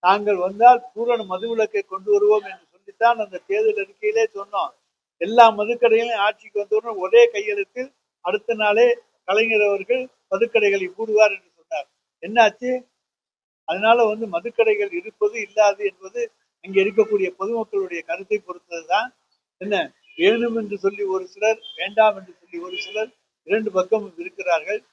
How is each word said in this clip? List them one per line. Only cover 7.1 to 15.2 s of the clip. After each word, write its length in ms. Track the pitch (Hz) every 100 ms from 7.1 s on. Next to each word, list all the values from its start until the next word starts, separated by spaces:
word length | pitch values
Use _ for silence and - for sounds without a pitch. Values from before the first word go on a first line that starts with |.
| 226 240
கையெழுத்தில் 640 | 220 214 202 196 247 262 _ _ _
அடுத்த 300 | 175 202 208
நாளே 340 | 220 208 208 240 240 _ _
கலைஞர் 400 | - 196 226 220 208
அவர்கள் 360 | 202 190 254 254 _ _
மதுக்கடைகளை 600 | 190 233 226 208 196 185
மூடுவார் 460 | 185 220 214 214
என்று 160 | 196 180
சொன்னார். 360 | _ _ 156 139 _ _ _
என்னாச்சு? 480 | 175 226 220 214 247 254 247 _ _ _ _ _ _ _ -
அதனால 300 | 175 214 240
வந்து 220 | 226 214 220
மதுக்கடைகள் 680 | 170 202 - - 208 202
இருப்பது 440 | 175 190 _